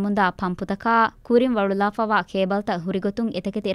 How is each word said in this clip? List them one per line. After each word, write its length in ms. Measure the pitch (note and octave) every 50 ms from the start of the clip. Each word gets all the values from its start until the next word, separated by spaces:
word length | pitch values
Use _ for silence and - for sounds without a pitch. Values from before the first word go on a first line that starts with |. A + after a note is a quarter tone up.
| G3
ಮುಂದ 160 | G3+ G3+ G#3 G3 F3+ - -
ಪಂಪುತಕ 460 | G3 F3+ F3+ - F#3+ - G3 - - A3+ A#3 A3+ A3 - - - - -
ಕುರಿಂ 240 | A#3 A#3+ B3 C4 A#3+ G#3+
ವಳುಲಾಫವಾ 640 | G3 G3 G3 G3 G3+ G#3 - - A3 G#3+ G#3+ G3 F3 -
ಕೇಬಲ್ತ 380 | - F#3+ F#3+ F#3 G3 G3+ G#3 - F#3+ F3 E3
ಹುರಿಗೊತುನ್ 460 | F#3+ F#3+ F#3+ F#3 G3+ G3+ - A#3 A3+ - F#3
ಎತೆಕೆತಿ 320 | - G3+ - G#3+ G3+ G3+